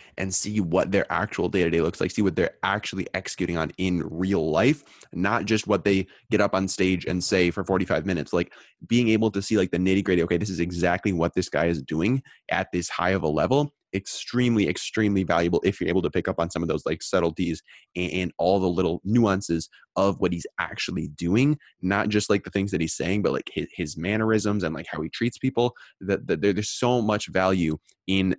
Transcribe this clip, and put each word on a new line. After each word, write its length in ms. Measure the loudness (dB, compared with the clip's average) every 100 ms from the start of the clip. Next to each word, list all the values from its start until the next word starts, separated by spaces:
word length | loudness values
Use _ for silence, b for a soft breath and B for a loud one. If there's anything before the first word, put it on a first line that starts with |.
| B -8
and 160 | -6
see 280 | -4 -4 -2
what 320 | 0 0 0
their 120 | 0 0
actual 380 | -2 -4 -2 -2
day-to-day 320 | 0 2 2
looks 180 | 0 -2
like, 100 | -4
see 120 | 0
what 160 | 0 2
they're 180 | -2 -2
actually 420 | -2 -2 -4 -8 -6
executing 440 | -6 -8 -4 -2 -2
on 140 | -2 -2
in 300 | 0 0 -2
real 400 | -2 0 0 2
life, 320 | 2 4 2 -4 B B
not 320 | -4 -2 0
just 240 | 0 0 2
what 160 | 0
they 240 | 2 2 0 b b
get 80 | 0
up 160 | 2 2
on 140 | -2
stage 340 | 0 0 0
and 180 | -2 -4
say 300 | 0 2 2
for 140 | 0 0
forty-five 400 | 0 2 -2 0
minutes, 260 | -2 -2
like, 220 | -2 -2 B B B 0
being 220 | 2 4
able 200 | 4 2
to 100 | 0
see, 160 | 0 2
like, 140 | 2
the 60 | 2
nitty-gritty, 460 | 2 2 2 2
okay, 140 | 2 0
this 120 | -2
is 120 | -2
exactly 500 | -4 0 0 0 0
what 220 | 0 0
this 160 | 0 -2
guy 160 | 0 0
is 160 | 0
doing 420 | -2 -2 0 0 -4 b -6
at 220 | -4 -2
this 160 | -4 -4
high 220 | -2 0
of 140 | 0
a 40 | 0
level, 460 | 0 2 2 0 _ _ -6
extremely, 720 | -6 -12 -6 0 2 2 2
extremely 560 | -2 -4 0 2 2
valuable 380 | 2 2 2 2
if 160 | 2 0
you're 100 | 0
able 120 | 0
to 80 | 0
pick 180 | -2 -2
up 120 | -2
on 100 | -2
some 140 | -2
of 40 | -2
those, 160 | -2 -2
like, 180 | -6
subtleties 580 | -2 0 0 0 -4 -4 -10 b b -6
and, 160 | -4
and 200 | -2 -4 -2
all 200 | 0 2
the 80 | 2
little 340 | 0 0 -2
nuances 680 | 0 2 4 2 0 -4 -4 b b 0
of 240 | 0 2
what 140 | 0
he's 140 | -2 -6 -8
actually 480 | -8 -6 -6 -4 -6
doing, 500 | -4 0 4 4 2 b b
not 300 | -2 0 2
just, 180 | 0 2
like, 160 | 0
the 60 | 0
things 220 | -2 -2
that 100 | -2
he's 140 | -2 -4
saying, 260 | -2 0
but, 100 | 0
like, 200 | -2 -4
his, 140 | -8 -8
his 240 | -6 -8 -6
mannerisms 680 | -4 0 2 2 2 0
and, 100 | -2
like, 140 | -4 -8
how 80 | -8
he 100 | -6
treats 280 | -4 -4 -2
people. 380 | -4 0 0 -2 B B
That, 240 | -4 -2 0
that 160 | 0
there, 120 | 2
there's 180 | 0 -2
so 320 | 0 2 2
much 240 | 2 -2 -2
value 500 | 0 2 2 0 -2 _ b -2
in 280 | 0 2